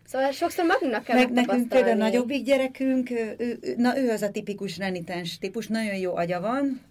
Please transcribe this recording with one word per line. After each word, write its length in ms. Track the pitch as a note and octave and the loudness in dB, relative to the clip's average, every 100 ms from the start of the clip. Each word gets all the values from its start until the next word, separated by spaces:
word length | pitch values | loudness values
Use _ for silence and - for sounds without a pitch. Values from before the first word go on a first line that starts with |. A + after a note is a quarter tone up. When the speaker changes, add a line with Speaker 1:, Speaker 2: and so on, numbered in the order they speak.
| - | -6
Speaker 1:
Szóval 220 | C4 C4+ | 0 0
sokszor 340 | C4+ E4 - E4+ | 0 -2 0 2
magunknak 380 | F#4+ C#4+ G#3+ | 2 2 -2
kell 120 | - B3 | 2 2
Speaker 2:
Meg 160 | B3 | 4
nekünk 160 | B3 B3 | 2 2
Speaker 1:
megtapasztalni. 360 | B3 A#3+ C4 A#3 | 2 4 4 4
Speaker 2:
például 240 | A3 A3 | 4 2
nagyobbik 340 | B3 A#3+ C#4 A3+ | 2 0 -2 2
gyerekünk, 640 | C4+ C4 - C4+ C4 B3 | 2 2 0 0 2 0
ő, 240 | A#3+ A3 - | -2 -4 -4
ő, 360 | A#3+ A#3 - - | -4 -4 -6 0
na, 200 | B3 B3+ | 2 2
ő 120 | B3+ | 2
az 100 | G#3+ | 0
a 100 | G3+ | -2
tipikus 460 | G#3 G#3 G3+ G3 E3 | -4 -6 -6 -8 -4
renitens 600 | F#3+ F3+ E3+ F3 E3+ - | -4 -4 -6 -6 -8 -6
típus, 300 | G3 A3+ A3 | -6 -6 -4
nagyon 280 | A3 A3 F#3+ | -4 -2 -2
jó 200 | F#3 E3+ | -2 -2
agya 260 | E3+ F3+ | -2 -2
van 400 | G3+ C4 C#4 B3 - | 0 0 0 -2 -10